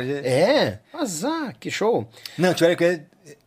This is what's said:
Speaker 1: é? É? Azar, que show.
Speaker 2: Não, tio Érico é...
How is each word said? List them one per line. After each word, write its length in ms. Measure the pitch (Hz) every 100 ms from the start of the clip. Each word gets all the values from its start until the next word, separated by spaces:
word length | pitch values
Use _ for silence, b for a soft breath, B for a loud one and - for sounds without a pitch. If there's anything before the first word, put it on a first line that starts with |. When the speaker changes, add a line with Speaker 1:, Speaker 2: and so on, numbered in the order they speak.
| 127 143 131
Speaker 1:
é? 20 |
É? 500 | 127 196 285 151 98 _
Azar, 600 | 311 269 156 240 330 269 127
que 120 | 170
show. 380 | - 208 196 110 B B B
Speaker 2:
Não, 160 | 180
tio 100 | - 165
Érico 180 | 175
é... 160 | 170 175 147 _ 147 -